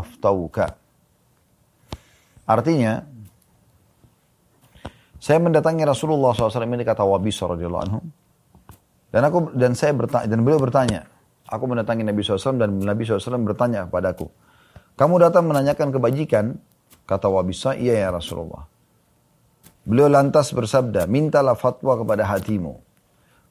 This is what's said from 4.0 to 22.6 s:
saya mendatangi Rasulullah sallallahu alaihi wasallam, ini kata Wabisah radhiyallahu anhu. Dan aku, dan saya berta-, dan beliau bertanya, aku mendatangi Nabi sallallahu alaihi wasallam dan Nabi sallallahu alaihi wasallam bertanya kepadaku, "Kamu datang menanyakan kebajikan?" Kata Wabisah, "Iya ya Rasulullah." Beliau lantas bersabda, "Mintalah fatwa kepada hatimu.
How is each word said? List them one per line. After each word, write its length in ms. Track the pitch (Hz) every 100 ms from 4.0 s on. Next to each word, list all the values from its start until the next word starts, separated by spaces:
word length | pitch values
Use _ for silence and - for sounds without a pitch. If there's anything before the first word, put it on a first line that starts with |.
| _ _ _ _ _ _ _ - - - _ -
saya 160 | - 156
mendatangi 480 | 170 156 160 160 147
Rasulullah 480 | 123 156 147 131
sallallahu 160 | 113 113
alaihi 80 | 123
wasallam, 160 | 117
ini 100 | 120 113
kata 160 | 110 98
Wabisah 420 | 98 104 - 90
radhiyallahu 320 | 85 87 87 95
anhu. 160 | 107 165 - _ _ _ _ - - _ _ _
Dan 80 | 113 143
aku, 240 | 175 156
dan 240 | 131 123 123
saya 160 | 151
berta-, 320 | 135 120 120 117
dan 160 | 113
beliau 160 | 120 151
bertanya, 480 | 127 135 123 92 - _ _ _ -
aku 240 | 113 127
mendatangi 320 | 120 110 113
Nabi 240 | 107 104 104
sallallahu 160 | 98
alaihi 80 | 135
wasallam 120 | 127 107
dan 60 | 98
Nabi 200 | 101 104 113
sallallahu 160 | 101
alaihi 80 | 120
wasallam 160 | 123 104
bertanya 340 | 101 123 104 87
kepadaku, 400 | 90 92 90 80 _ _ _ _ - _ -
"Kamu 180 | 147 180
datang 220 | 170 175 165
menanyakan 420 | 143 139 143 143
kebajikan?" 520 | 131 120 139 151 110 110 - _ _ _ _ -
Kata 240 | 98 101
Wabisah, 480 | 95 92 92 131 135
"Iya 160 | 120
ya 160 | 113 95
Rasulullah." 560 | 87 80 87 80 - 78 _ _ _ _ _ _ _ _ _ - _ 98
Beliau 240 | 120 147
lantas 400 | 139 139 151 139
bersabda, 560 | 123 113 135 120 101 87
"Mintalah 480 | 131 156 147 135
fatwa 400 | 117 123 - 135
kepada 320 | 117 113 104 101
hatimu. 560 | 98 107 104